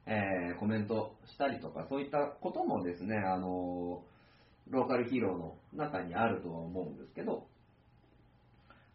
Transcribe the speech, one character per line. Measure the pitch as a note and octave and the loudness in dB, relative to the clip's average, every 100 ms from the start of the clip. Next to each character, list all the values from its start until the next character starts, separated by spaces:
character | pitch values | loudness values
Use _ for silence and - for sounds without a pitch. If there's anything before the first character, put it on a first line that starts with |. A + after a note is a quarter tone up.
| G#2 | -2
え | G#2+ G2 F#2 F2 F2 | 2 2 2 0 0
ー、 | |
コ | G#2 | 2
メ | A2 | 2
ン | G#2 | 2
ト | A2 - - - | 0 -2 -8 -16
し | - | 0
た | C#3 | 0
り | A2+ | 0
と | - | -6
か、 | - - | -8 -2
そ | C3+ | -2
う | |
い | C#3 | 0
っ | |
た | D3 D3 | 2 0
こ | - F#3 | -2 -2
と | D#4+ | 0
も | F4+ G#2 | 2 2
で | F2 E2+ | 0 -2
す | |
ね、 | G3 G#2+ | 0 0
あ | F#2 F#2 | 2 2
の、 | F#2 F2+ F2+ F2+ F2 F2+ - - - - - - - | 0 0 -2 -2 -4 -6 -10 -20 -20 -20 -20 -20 -2
ロ | C3 | 2
ー | - | 4
カ | - | 2
ル | A2+ | 4
ヒ | B2+ | 2
ー | |
ロ | G2+ | 2
ー | F2 | 0
の | E2+ - - | -6 -10 -10
中 | - - F#2 | -4 -2 -2
に | F2 | -2
あ | F2+ A2+ | 2 2
る | - | 2
と | F2 | -2
は | E2 | -6
思 | E2 F#2 | -6 -4
う | D#2+ | -6
ん | C#2 | -8
で | - | -12
す | |
け | - | -6
ど、 | - - - - - - - - - - - - - - - - - | -4 -4 -6 -20 -20 -20 -20 -20 -20 -20 -20 -20 -20 -20 -20 -20 -20